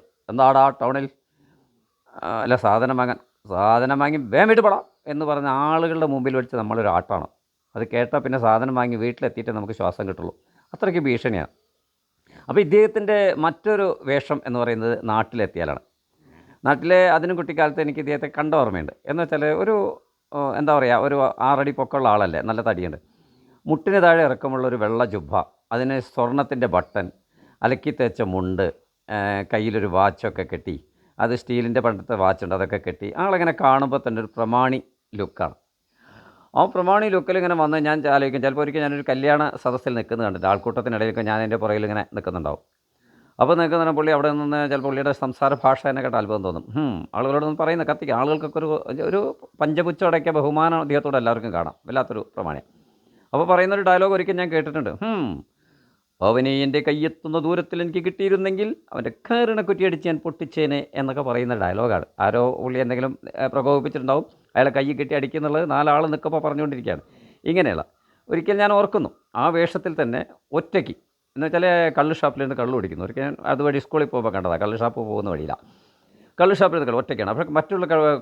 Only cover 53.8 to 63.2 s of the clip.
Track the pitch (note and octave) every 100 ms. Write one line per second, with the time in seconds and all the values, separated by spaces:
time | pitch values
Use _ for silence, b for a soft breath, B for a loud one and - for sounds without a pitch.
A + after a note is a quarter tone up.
53.8 | F#3 F#3 G3 F#3+ F#3 F3+ F3+ D#3+ D3+ D3+
54.8 | G#2+ - A3 G#3 B2 C#2+ - _ _ _
55.8 | _ _ _ - G2 A#2+ C3+ C#3 C#3 D3
56.8 | D3+ D3+ D#3+ D#3+ D#3+ E3 D#3 F3 D#3+ F3
57.8 | E3+ F3 F3 F#3 G3 F#3+ G3 F#3+ G#3+ -
58.8 | _ - A3+ - - A#3 A#3 A3 G3 F#3+
59.8 | F#3 D#3+ F3 D#3 E3 - D3+ - D3 C#3+
60.8 | - - C3+ C3+ C3 A#2+ B2 A2+ F2+ G2
61.8 | A#2+ F#2 - - G2 A#2 B2 - B2+ B2+
62.8 | B2 B2 C3 -